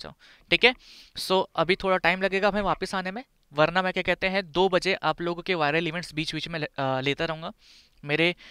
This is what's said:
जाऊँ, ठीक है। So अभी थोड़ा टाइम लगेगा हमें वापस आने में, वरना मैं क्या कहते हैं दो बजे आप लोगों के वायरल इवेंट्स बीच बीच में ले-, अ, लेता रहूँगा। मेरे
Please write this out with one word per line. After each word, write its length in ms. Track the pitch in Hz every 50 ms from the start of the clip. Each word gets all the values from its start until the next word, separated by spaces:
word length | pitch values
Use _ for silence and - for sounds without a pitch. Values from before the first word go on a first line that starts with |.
जाऊँ, 140 | - 78 - _ - - - _ _ _
ठीक 140 | 170 170 -
है। 100 | 247 254 - - - - - - - _ -
So 260 | - - 190 190 - - _
अभी 200 | 165 165 156 190
थोड़ा 200 | - - 190 185 180
टाइम 240 | - 165 180 190 190
लगेगा 260 | 190 185 196 190 202
हमें 140 | 190 208 202
वापस 320 | 180 156 - 190 - -
आने 160 | 185 180 185
में, 140 | 190 233 277 - _ _ _ _ 143
वरना 300 | 147 156 160 170 185 185
मैं 100 | 185 180
क्या 100 | 185 175
कहते 260 | 185 175 - 190 190
हैं 220 | 185 202 190 160 139
दो 160 | 170 190 190
बजे 260 | 185 175 - 180 190 - -
आप 180 | 156 156 -
लोगों 220 | 170 175 170 170 170
के 120 | - 185
वायरल 320 | 165 151 143 147 165 175 160
इवेंट्स 240 | 156 175 165 - 151
बीच 200 | 151 160 - -
बीच 140 | 151 - -
में 100 | 170 156
ले-, 80 | 147 -
अ, 300 | - - 135 135 131 131
लेता 240 | 131 143 139 - 165
रहूँगा। 280 | 165 160 156 165 190 - - _ - - - _ _ _ _ -
मेरे 300 | 143 147 156 165 175 170 - - -